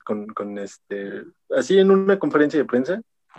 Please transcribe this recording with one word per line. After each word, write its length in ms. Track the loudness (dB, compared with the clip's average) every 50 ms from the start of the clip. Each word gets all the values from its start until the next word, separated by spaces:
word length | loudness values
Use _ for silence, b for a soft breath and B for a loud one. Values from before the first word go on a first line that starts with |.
| -8
con, 240 | -8 -8 -8 -8 -10
con 300 | -10 -10 -10 -8 -10 -10
este, 640 | -12 -12 -14 -18 _ -12 -10 -10 -10 -10 -12 -12 -14 -16 -20 _ _ -4 -2
así 240 | -2 0 2 4 4
en 100 | 6 6
una 300 | 6 4 4 2 0 0
conferencia 400 | 0 0 2 2 2 2 2 0
de 60 | -2
prensa, 360 | 0 0 -2 0 -2 -4 -6 -8 _ _ _ _ _ _